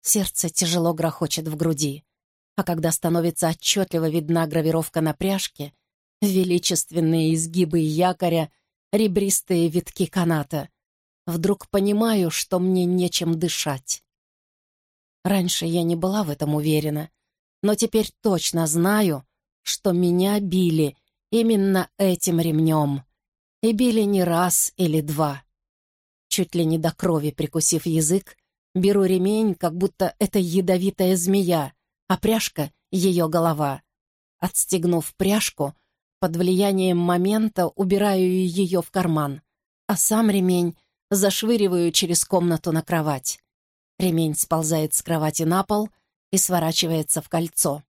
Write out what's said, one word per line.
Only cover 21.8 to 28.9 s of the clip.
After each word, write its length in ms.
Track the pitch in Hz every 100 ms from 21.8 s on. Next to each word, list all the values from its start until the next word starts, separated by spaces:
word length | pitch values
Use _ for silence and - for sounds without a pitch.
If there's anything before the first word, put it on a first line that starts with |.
| 175 -
этим 420 | 196 180 - 170
ремнем. 640 | 165 156 160 156 147 139 - _ _ _ _ _
И 120 | 220
били 280 | 214 247 220
не 220 | 202 202
раз 500 | 175 170 180 - - -
или 240 | 175 156
два. 420 | 151 147 151 139 _ _ _ _ _ _ _ _ _
Чуть 260 | - 180 170
ли 100 | 160
не 140 | 160
до 120 | 165
крови 380 | - 180 160 147
прикусив 560 | - 156 165 - 160 170
язык, 500 | 160 151 190 - - _ _ _
беру 300 | 185 190